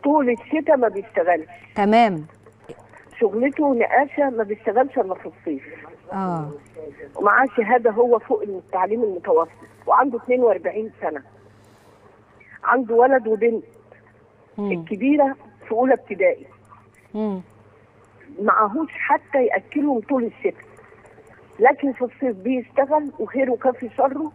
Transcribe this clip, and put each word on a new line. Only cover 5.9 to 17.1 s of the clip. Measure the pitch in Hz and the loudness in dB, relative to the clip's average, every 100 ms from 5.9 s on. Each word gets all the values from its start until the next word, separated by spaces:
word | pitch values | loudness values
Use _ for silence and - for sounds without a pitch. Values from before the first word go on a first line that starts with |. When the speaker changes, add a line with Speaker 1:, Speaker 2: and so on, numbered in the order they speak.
| - - | -20 -12
Speaker 2:
آه. | 190 190 165 147 147 - - 151 - - - | -8 -4 -6 -8 -12 -18 -18 -18 -18 -16 -2
Speaker 1:
ومعاه | 202 214 262 - | 2 4 2 0
شهادة، | 208 247 233 | 0 2 2
هو | 208 240 226 | 2 2 2
فوق | - 220 | 0 -4
التعليم | 208 190 - 185 185 226 | -4 -10 -6 -4 -2 -2
المتوسط، | 220 180 196 160 165 - - - - | -2 -4 0 0 0 -8 -20 -14 2
وعنده | 208 294 233 | 2 2 -2
اتنين | - 254 | -2 2
وأربعين | 240 185 170 202 220 - | 2 2 -4 -6 -10 -8
سنة. | 180 151 - - - - _ _ _ _ - _ _ _ - - | -8 -8 -14 -20 -20 -20 _ _ _ _ -20 _ _ _ -20 -8
عنده | - 247 226 | 0 0 2
ولد | 233 247 269 220 | 4 4 4 0
وبنت. | 214 233 226 - - _ - _ _ _ _ _ - | 0 0 0 -8 -20 _ -20 _ _ _ _ _ -8
Speaker 2:
مم. | 202 | -4
Speaker 1:
الكبيرة | 180 165 202 262 294 277 269 - _ - | -6 -6 -4 0 2 2 -2 -18 _ -6
في | |
أولى | 226 262 | -2 2
ابتدائي. | 240 - 190 180 139 - - _ - _ _ _ | 0 0 0 0 0 -10 -20 _ -20 _ _ _